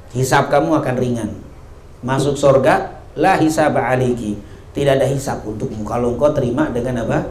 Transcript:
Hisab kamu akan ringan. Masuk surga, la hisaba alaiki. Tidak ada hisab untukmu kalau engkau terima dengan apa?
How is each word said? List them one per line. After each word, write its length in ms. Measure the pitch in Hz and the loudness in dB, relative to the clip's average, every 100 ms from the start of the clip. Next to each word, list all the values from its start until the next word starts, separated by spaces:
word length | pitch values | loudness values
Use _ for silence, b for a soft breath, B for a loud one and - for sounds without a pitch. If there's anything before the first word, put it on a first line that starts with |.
| - | -8
Hisab 380 | 123 131 143 139 | -2 2 2 2
kamu 320 | 143 160 147 | 2 2 0
akan 120 | 135 123 | 0 0
ringan. 320 | 123 113 104 - - - - - - - | 0 -2 -4 -8 -16 -18 -20 -20 -20 -10
Masuk 320 | 120 135 143 | -2 0 0
surga, 640 | 143 139 131 156 190 - - - | 4 4 6 4 2 0 -12 -10
la 240 | 143 180 175 | 0 2 4
hisaba 560 | 156 160 147 127 120 | 2 4 2 2 0
alaiki. 420 | 127 127 120 107 104 B B B | 2 0 0 -4 -6 B B B
Tidak 240 | 143 139 135 | -2 2 2
ada 80 | |
hisab 400 | 139 139 131 113 | 2 -2 -4 -6
untukmu 400 | 107 - 131 110 | -6 -6 -6 -6
kalau 320 | 104 120 120 117 | -4 -2 -2 2
engkau 160 | 147 | 2
terima 400 | 139 120 127 - | 2 0 0 -2
dengan 320 | 120 127 117 | -2 -4 -2
apa? 240 | 113 156 - | -2 -2 -4